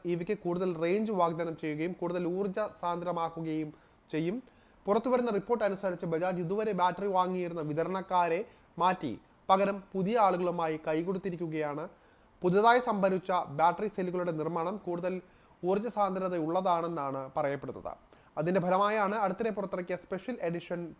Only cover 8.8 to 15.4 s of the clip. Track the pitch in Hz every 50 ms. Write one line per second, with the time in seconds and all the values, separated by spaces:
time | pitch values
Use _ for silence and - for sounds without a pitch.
8.8 | 170 185 185 185 - 131 104 - - _ _ _ _ - 190 196 202 196 202 196
9.8 | 185 - - 190 185 190 233 240 208 190 180 175 185 175 175 175 165 160 160 156
10.8 | 160 160 156 160 170 185 190 190 - 196 175 160 175 160 156 156 151 147 143 151
11.8 | 160 190 - - _ - _ _ _ _ _ _ - 180 175 202 214 233 240 247
12.8 | 247 247 214 196 185 196 185 185 - - 185 175 - - 139 151 160 175 170 -
13.8 | - 208 - - 185 180 170 180 180 180 165 156 151 156 175 165 165 175 208 202
14.8 | - 180 175 175 175 180 185 185 - - - -